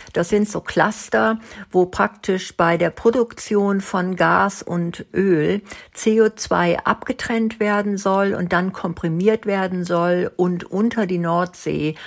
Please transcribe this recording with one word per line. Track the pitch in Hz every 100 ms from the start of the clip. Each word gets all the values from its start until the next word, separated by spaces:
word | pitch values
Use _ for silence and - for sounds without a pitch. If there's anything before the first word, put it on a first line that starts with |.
| -
Das | - 175
sind | 208 208
so | -
Cluster, | - - 180 - - 220 220 220 - - 190
wo | 185 180
praktisch | - 208 - - 190 - -
bei | 170 170
der | 170
Produktion | - 226 247 233 - - 208 202 196
von | 196 185 180 175
Gas | 165 185 196 -
und | - 175 170 - -
Öl | - 196 160 156 208 - - -
C | - 220 220
O | 220
zwei | 220 - 175 175 -
abgetrennt | - 220 - 254 - 226 220 220
werden | 208 208 202 196
soll | 196 196 196
und | 202 175
dann | 175 185
komprimiert | - 180 170 170 165 202 220 208
werden | 196 185 185 175
soll | 175 175 180 175 -
und | 180 175
unter | - 190 226 226 185
die | 180
Nordsee | 170 170 180 - 156 151 151 156